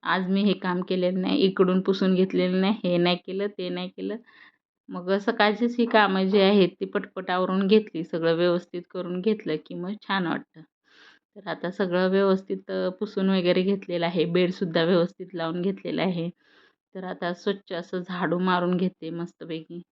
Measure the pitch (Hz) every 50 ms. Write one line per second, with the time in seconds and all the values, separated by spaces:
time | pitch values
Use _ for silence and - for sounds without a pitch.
0 | - 160 165 185 190 180 190 196 202 208 185 185 - 185 180 180 175 - 185 185
1 | 180 180 185 190 185 190 190 185 185 196 190 - 190 180 185 190 185 - 196 190
2 | 196 190 190 180 190 190 190 180 180 180 180 185 190 196 214 202 - 180 175 175
3 | 175 175 180 180 _ - 190 190 202 208 202 - 185 180 175 180 180 185 185 -
4 | 185 190 208 233 240 _ - - - - _ _ _ _ _ _ _ - 185 185
5 | 175 180 196 202 202 247 233 226 214 208 214 202 240 233 240 240 233 226 - 220
6 | 208 196 190 190 190 190 196 208 196 190 208 208 185 175 - _ 196 190 - 202
7 | 196 - _ - 185 180 180 180 185 185 185 190 196 190 208 214 214 214 _ 165
8 | 160 160 - 175 160 165 165 165 175 175 175 175 180 _ - 175 175 _ _ 185
9 | 180 175 180 180 185 220 214 214 - - 156 156 - - 180 175 175 180 208 208
10 | - - 196 196 180 165 160 - - _ _ 160 160 _ _ _ _ _ _ _
11 | - - _ _ _ _ _ 208 196 196 165 - - 175 180 - 208 180 175 180
12 | 185 185 190 196 196 196 190 190 190 _ 196 190 - - 190 185 185 185 185 185
13 | 214 202 - - 196 190 190 190 175 175 175 185 185 190 202 196 196 - 175 175
14 | 170 170 175 175 151 - 170 180 180 175 185 - 202 180 165 175 165 165 196 175
15 | 170 180 - _ 185 180 - 170 165 165 165 175 175 196 196 196 - 175 156 160
16 | 160 190 180 170 165 175 175 _ _ _ _ _ _ _ _ _ _ _ _ 190
17 | 185 185 185 - - 170 175 175 - 208 202 196 _ - 190 170 175 - - 185
18 | 180 - 185 180 185 165 170 180 185 185 180 180 175 180 180 180 185 185 180 _
19 | - 160 165 170 170 175 _ _ - 165 165 160 160 _ 170 175 175 _